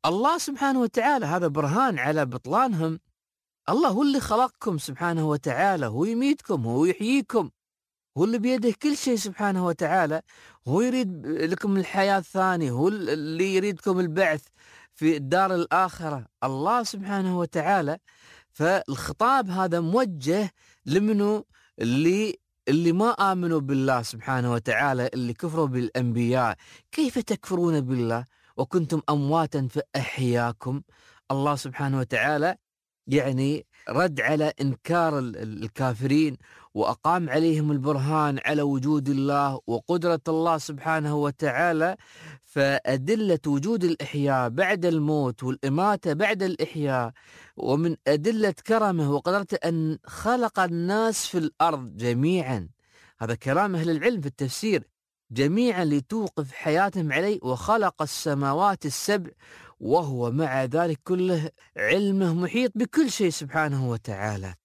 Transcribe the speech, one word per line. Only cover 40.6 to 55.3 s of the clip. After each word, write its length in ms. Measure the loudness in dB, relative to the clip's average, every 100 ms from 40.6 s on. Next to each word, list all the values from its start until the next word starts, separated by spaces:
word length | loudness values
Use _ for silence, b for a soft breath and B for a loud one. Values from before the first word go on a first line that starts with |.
| -2 -8 -2 -2 0 0
وتعالى. 800 | -2 -2 -2 0 0 2 0 -2 B B -20 -20
فأدلة 920 | _ 0 2 2 0 -2 0 0 2 0 2
وجود 380 | 0 0 0
الإحياء 640 | 0 -2 -4 -2 2 2 0
بعد 360 | 0 0 2 2
الموت 560 | 2 2 0 0 -2
والإماتة 720 | -6 -4 -2 2 2 0 -2
بعد 300 | 0 0 0
الإحياء، 720 | -2 -2 -4 -2 0 0 -2 B B B B -8
ومن 400 | -2 0 0 -2 0
أدلة 480 | 2 2 0 0 -2 -2
كرمه 460 | 2 2 2 0
وقدرته 560 | 0 0 -2 -2 -2 -2
أن 300 | 0 -2 -4 -10
خلق 540 | -6 -2 0 0 0
الناس 680 | 0 0 0 0 0 -2 -4
في 120 | -2
الأرض 580 | -4 _ 0 0 -8 -4
جميعًا. 720 | 0 2 2 0 0 -4 -6 _ b b b b
هذا 160 | -6
كلام 420 | -4 0 0 0 0
أهل 140 | 0
العلم 300 | 0 0 -2
في 60 | -6
التفسير، 600 | -6 -6 -4 0 0 -2 _ _ _ _